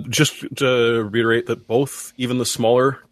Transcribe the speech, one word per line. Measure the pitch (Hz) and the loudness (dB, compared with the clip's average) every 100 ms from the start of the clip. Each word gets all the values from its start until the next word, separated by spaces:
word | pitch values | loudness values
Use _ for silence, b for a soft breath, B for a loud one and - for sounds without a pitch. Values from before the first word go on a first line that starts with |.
| 113 | -2
just | 120 151 - - 123 | 0 0 -2 -12 -2
to | 135 127 117 117 | 0 2 2 0
reiterate | 107 113 113 117 120 | 0 0 2 2 0
that | 113 - | -6 -2
both, | 117 139 - - - | 0 0 -6 -16 -6
even | 123 127 | -4 -2
the | 120 | -2
smaller | - 113 123 131 135 _ | 0 2 4 2 0 _